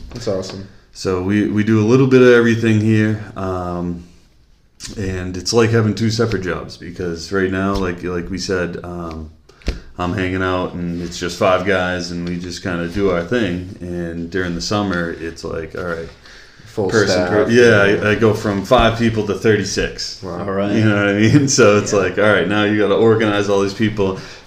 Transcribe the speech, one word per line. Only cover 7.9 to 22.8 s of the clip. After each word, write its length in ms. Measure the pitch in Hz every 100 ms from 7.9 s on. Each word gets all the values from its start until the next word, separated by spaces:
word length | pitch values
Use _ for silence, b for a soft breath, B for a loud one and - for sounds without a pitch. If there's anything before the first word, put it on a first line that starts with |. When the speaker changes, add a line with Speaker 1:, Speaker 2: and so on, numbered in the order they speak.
| 87
Speaker 2:
like 260 | 87 90 85
we 80 | 95
said, 400 | - 92 87 85
um, 480 | 87 87 85 80 78 - _ B B B B -
I'm 140 | 87
hanging 300 | 87 92 92
out, 320 | 92 90 87
and 280 | 87 87 85
it's 160 | 85 -
just 180 | 87 -
five 280 | 104 92 92
guys, 460 | 95 90 90 87
and 160 | 87 87
we 100 | 87
just 240 | 90 85
kinda 240 | 98 87 85
do 220 | 90 98
our 140 | 87
thing. 520 | 85 123 101 90 90 -
And 500 | 90 87 85 85 85
during 240 | 95 90
the 60 | 87
summer, 500 | 85 104 101 87 85
it's 320 | 80 82 78
like, 320 | 82 80 80 -
all 80 |
right, 240 | 90 82 82 - B B B B B
Speaker 1:
Full 220 | - 95
Speaker 2:
person 180 | 113 98
Speaker 1:
staff. 200 | 92 90
Speaker 2:
per-, 200 | 104 104
yeah, 300 | 120 120 107 98 104 104
I, 40 |
I 40 |
go 180 | 104 110
from 320 | 104 110 98
five 320 | 95 123 113 110
people 280 | 117 110 101
to 80 |
thirty-six. 880 | 95 117 104 92 - 85 - - -
Speaker 1:
Wow. 220 | 92 87
Speaker 3:
All 80 | 101
right. 180 | 98 101 110
Speaker 2:
You 80 |
know 100 | 110
what 140 | 101 101
I 100 | 101
mean? 300 | 110 143 135
<laughs> 100 | -
So 180 | 110 104
it's 140 | 101
Speaker 3:
Yeah. 60 | 104
Speaker 2:
like, 200 | 92 90
all 140 | 104
right, 140 | 101 87
now 160 | 104
you 140 | 104
gotta 160 | 107